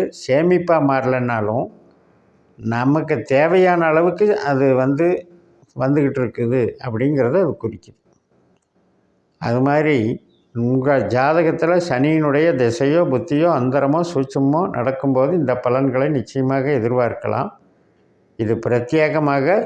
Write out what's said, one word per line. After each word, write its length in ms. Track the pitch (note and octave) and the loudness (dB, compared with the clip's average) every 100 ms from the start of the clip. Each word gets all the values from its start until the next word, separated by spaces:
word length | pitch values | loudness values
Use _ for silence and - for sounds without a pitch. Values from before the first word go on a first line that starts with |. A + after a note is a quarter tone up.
| F#3 - | -2 -8
சேமிப்பா 580 | - C3+ E3+ F3+ F3 D#3+ | -2 0 2 2 2 0
மாறலைன்னாலும் 840 | C#3+ C3+ B2+ B2+ B2 A2+ G#2 A#2 - - _ _ _ _ _ _ _ - | 2 0 0 -2 -2 -2 -2 -4 -6 -12 _ _ _ _ _ _ _ -12
நமக்கு 560 | G#2+ A#2 C3 D#3 D3+ D3+ | -4 0 2 0 0 -4
தேவையான 580 | - C3+ D#3+ F#3 F#3 F3 E3 | 0 2 4 4 4 4 2
அளவுக்கு 400 | D#3+ F3 E3+ G#3 - C#3+ | 2 2 2 0 0 0
அது 160 | C3+ C#3 B2+ | 0 2 2
வந்து 300 | C3 C#3 E3+ F3 - - _ _ _ - | 2 0 0 -2 -6 -20 _ _ _ -6
வந்துகிட்டு 440 | C3 D3 C#3 - | -2 0 0 -2
இருக்குது 400 | A#2 - A#2 C3 A2+ - | -4 -4 -2 0 -2 -4
அப்படிங்கிறத 580 | C3 A2 C#3 D#3 A#2 F3 | -8 -4 -2 0 0 0
அது 140 | E3 - | -2 -4
குறிக்குது. 400 | A2 G#2 - _ _ _ _ _ _ _ _ _ _ _ _ _ _ _ | -8 -10 -18 _ _ _ _ _ _ _ _ _ _ _ _ _ _ _
அது 180 | A2+ A#2+ | -4 0
மாதிரி 360 | C3+ D3 D3+ C3+ A2 - - _ _ A#2+ | 2 2 2 2 0 -4 -10 _ _ -4
உங்க 420 | A#2+ C3 C3 C3+ G2+ | -2 0 2 0 0
ஜாதகத்துல 680 | B2 C#3 E3 E3 - D#3+ F3 E3+ | 0 2 2 2 0 0 0 0
சனியினுடைய 600 | B2+ D3 D#3+ D3+ C#3 E3 C3 | 0 2 2 2 2 2 2
திசையோ, 460 | A#2 A2+ A2 E3 E3 | 0 2 0 2 2
புத்தியோ, 400 | B2+ A2+ C#3+ E3+ | 0 -2 0 2
அந்தரமோ, 500 | D3 B2+ C#3 C3+ D#3 | 2 0 0 0 0
சூட்சமோ 580 | F3 C3+ C3 D3 C3+ D3+ F#3 | 0 -2 -2 0 0 0 -2
நடக்கும்போது 600 | B2 B2 C3+ C#3 C3 C#3 F3+ | -2 -4 -2 0 2 2 0
இந்த 180 | C3 B2+ | 0 -2
பலன்களை 500 | B2 B2+ C3+ B2+ D3 | 0 0 0 0 0
நிச்சயமாக 560 | C#3+ G#2+ C3+ C3 C3+ C3+ C#3 | -2 -4 -4 -2 0 0 0
எதிர்பார்க்கலாம். 680 | A2+ B2 A#2 - A2 G#2+ G3+ - _ _ _ _ _ _ _ - | 0 0 0 -2 -4 -4 -6 -10 _ _ _ _ _ _ _ -6
இது 140 | A2 A2 | -2 -2
பிரத்யேகமாக 1000 | - B2 A#2+ D#3 D#3 D3+ D3 C#3 C#3 G#3+ | 0 -2 0 0 0 0 0 0 0 0